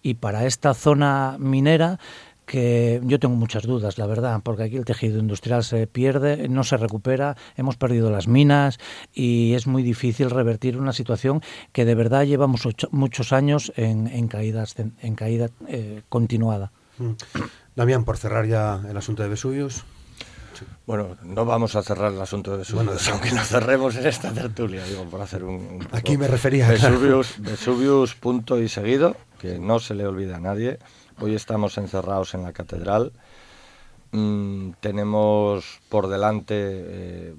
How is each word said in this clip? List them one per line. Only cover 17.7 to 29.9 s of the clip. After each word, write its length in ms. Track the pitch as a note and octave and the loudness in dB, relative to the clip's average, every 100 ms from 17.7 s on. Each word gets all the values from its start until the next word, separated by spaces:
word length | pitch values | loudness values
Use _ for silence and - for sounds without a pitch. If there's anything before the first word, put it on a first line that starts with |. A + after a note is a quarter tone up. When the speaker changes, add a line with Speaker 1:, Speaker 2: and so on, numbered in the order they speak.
| - | 0
Speaker 2:
Damián, 280 | A#2+ C3 | 2 4
por 140 | A2+ G#2 | 2 -2
cerrar 300 | A2 A2 A2 | -2 0 0
ya 340 | A2 G#2+ G2 G2+ | 2 0 -2 -6
el 80 | G2+ | -8
asunto 240 | G#2+ G#2+ | -6 -4
de 80 | G#2 | -4
Vesuvius. 540 | G#2 C3 C3+ C#3 A#2+ - - - - - - - - | -4 -4 -4 -4 -8 -14 -20 -20 -20 -20 -20 -20 -18
Sí. 80 | - - - | -20 -16 -6
Speaker 3:
Bueno, 300 | G#2+ F#2+ F#2 | -4 -4 -8
no 220 | E2+ G2+ A#2 | -8 -2 0
vamos 300 | A#2 A2+ G#2+ | 2 0 -2
a 80 | |
cerrar 280 | F#2+ F#2 G#2 | -2 -2 -2
el 80 | F#2+ | -2
asunto 340 | F#2+ G2+ G2 | -6 -6 -6
de 40 | G2 | -6
Vesuvius, 260 | F#2 A2 | -4 -2
Speaker 2:
Bueno, 160 | A2 F2 - | -2 -2 -2
Speaker 3:
aunque 180 | G#2 A#2 | -2 -2
lo 120 | A#2+ | -2
cerremos 540 | A2 A#2+ A#2 C3+ C3 A#2 | 0 0 2 2 2 0
en 120 | C#3 | -2
esta 260 | A#2 - | -2 -4
tertulia, 500 | A2 A#2+ A2 A2 F#2 F#2 | -6 -6 -4 -6 -6 -8
digo, 180 | G2 | -8
por 180 | F2+ F#2 | -10 -10
hacer 220 | G2+ F#2+ | -8 -8
un... 100 | F#2 | -8
un 260 | F#2 F#2+ F2+ | -8 -10 -12
poco 140 | - A#2 | -8 -4
Speaker 2:
aquí 220 | A#2 C#3+ | 0 0
me 100 | C3+ | 2
refería, 380 | B2+ C3+ C3+ A#2 | 2 2 4 6
claro. 220 | A2 B2+ B2 | 8 6 6
Speaker 3:
Vesuvius, 400 | C#3 C3 B2+ - | 6 4 2 -4
Vesuvius, 800 | G#2 G#2+ A#2+ B2 C#3 C#3 B2 - | -8 -4 0 2 4 4 4 0
punto 440 | B2 B2 A#2+ B2 | -2 -2 0 0
y 80 | A2+ | 0
seguido, 460 | - G#2 C3+ E3+ - - - | -2 0 4 2 0 -14 -14
que 220 | F#2 F2 | -10 -6
no 180 | G2 A2+ | 0 0
se 160 | A2+ | 0